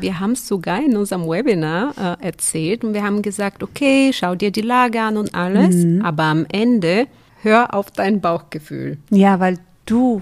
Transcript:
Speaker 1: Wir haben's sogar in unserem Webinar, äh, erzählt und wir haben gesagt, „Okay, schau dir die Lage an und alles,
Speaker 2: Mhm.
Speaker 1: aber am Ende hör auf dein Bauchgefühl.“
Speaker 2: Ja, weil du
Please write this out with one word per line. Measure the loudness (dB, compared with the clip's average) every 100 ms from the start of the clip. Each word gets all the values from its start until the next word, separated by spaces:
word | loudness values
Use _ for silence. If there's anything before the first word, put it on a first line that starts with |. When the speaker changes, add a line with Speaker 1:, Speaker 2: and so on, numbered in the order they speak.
Speaker 1:
Wir | -6 -4
haben's | -2 -4 -4
sogar | -4 -2 -2
in | 0 0
unserem | 0 -4 -2
Webinar, | -2 0 0 0 -2 -4 -4 -6 -4
äh, | -8
erzählt | -6 -6 -4 -4 -4
und | -4
wir | -4
haben | -2 -2
gesagt, | -4 -4 -6 -6
„Okay, | -12 -2 2 4 2
schau | 0 -2 -2
dir | -2
die | -2
Lage | 0 0 0 0
an | -2 -2
und | -4 -4
alles, | 0 4 4 4 4
Speaker 2:
Mhm. | 2
Speaker 1:
aber | 0 0
am | 0 0 -2
Ende | 0 2 2 2 0 -2 _ _ _
hör | 2 2 2
auf | -2 -4
dein | -4 -2 0
Bauchgefühl.“ | 0 -4 -6 -14 -12 -10 -8 -10 0
Speaker 2:
Ja, | 4 6 4
weil | 0 -2 -10 _ -2
du | 2 2 0